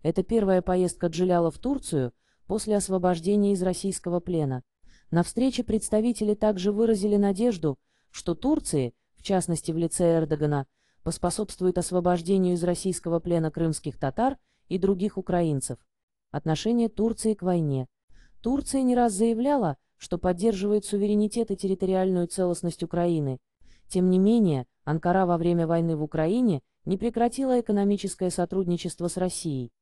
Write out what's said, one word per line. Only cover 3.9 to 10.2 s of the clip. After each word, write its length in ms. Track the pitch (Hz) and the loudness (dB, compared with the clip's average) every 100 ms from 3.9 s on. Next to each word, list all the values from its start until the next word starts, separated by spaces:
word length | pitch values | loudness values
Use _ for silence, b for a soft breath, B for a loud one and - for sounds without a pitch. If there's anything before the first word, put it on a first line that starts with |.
| 185 175 175 | -6 -4 -4
плена. 420 | 175 170 143 127 _ _ b b b | -2 -2 -2 -4 _ _ b b b
На 140 | 170 | 0
встрече 400 | 175 - 262 247 | 0 0 0 -2
представители 720 | 240 214 - 214 233 233 208 | -2 -2 0 0 0 0 -2
также 360 | 208 214 190 190 | 2 0 2 -2
выразили 460 | 202 226 214 208 208 | 2 2 2 2 2
надежду, 640 | 202 190 240 185 156 135 _ _ _ | 2 2 0 0 -4 -4 _ _ _
что 240 | - - 170 | -10 -6 -2
Турции, 580 | 269 311 - 151 120 _ _ _ | 0 0 0 -2 -2 _ _ _
в 80 | |
частности 480 | - 190 175 160 - | -2 -2 0 -4 -2
в 40 | 160 | -2
лице 420 | 165 - 170 | -2 2 2
Эрдогана, 500 | 165 | 2